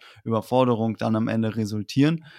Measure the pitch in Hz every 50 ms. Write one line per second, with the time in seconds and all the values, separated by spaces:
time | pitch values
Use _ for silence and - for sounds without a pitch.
0 | - - - - - 113 113 110 104 - 123 127 131 123 120 107 113 113 104 -
1 | 113 113 113 110 113 110 110 113 113 110 104 117 110 101 107 107 101 - - 131
2 | 139 151 165 160 - - -